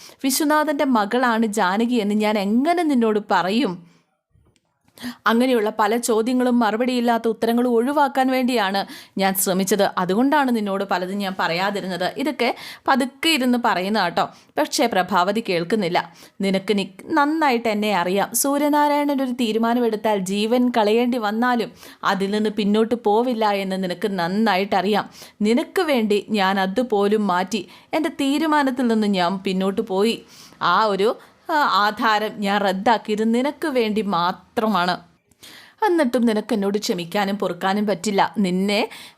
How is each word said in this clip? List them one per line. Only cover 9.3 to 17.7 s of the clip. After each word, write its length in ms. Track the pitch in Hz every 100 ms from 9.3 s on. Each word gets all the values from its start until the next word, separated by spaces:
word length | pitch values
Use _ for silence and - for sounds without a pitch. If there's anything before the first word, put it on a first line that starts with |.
ശ്രമിച്ചത്. 560 | 190 196 185 190 208 196 -
അതുകൊണ്ടാണ് 580 | 180 190 269 302 269 233
നിന്നോട് 280 | 208 190
പലതും 340 | 196 185 180 202
ഞാൻ 160 | 196 190
പറയാതിരുന്നത്. 760 | 180 165 196 196 180 175 180 -
ഇതൊക്കെ 380 | 269 - 240 - - - -
പതുക്കെ 400 | 269 262 - 330
ഇരുന്ന് 300 | 302 254 240
പറയുന്ന 380 | 240 175 190 214
കേട്ടോ. 260 | 175 175 175 - - -
പക്ഷേ 280 | 294 - 240
പ്രഭാവതി 580 | 202 180 190 180 208 220
കേൾക്കുന്നില്ല. 640 | 175 170 220 175 175 - - - -
"നിനക്ക് 380 | 196 190 190 202
നി-, 360 | - - - 311
നന്നായിട്ട് 500 | 285 320 294 240
എന്നെ 240 | 233